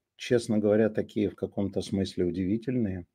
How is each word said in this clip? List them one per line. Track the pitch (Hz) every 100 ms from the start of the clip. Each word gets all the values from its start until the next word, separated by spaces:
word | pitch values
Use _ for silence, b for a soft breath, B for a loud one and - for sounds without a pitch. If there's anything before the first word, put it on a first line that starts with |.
| _ -
честно | - 123 117 107
говоря, | 104 107 110
такие | 107 - - 98
в | -
каком-то | 95 - 98 98
смысле | 92 98 92 - 87
удивительные. | 87 92 113 127 127 107 92 85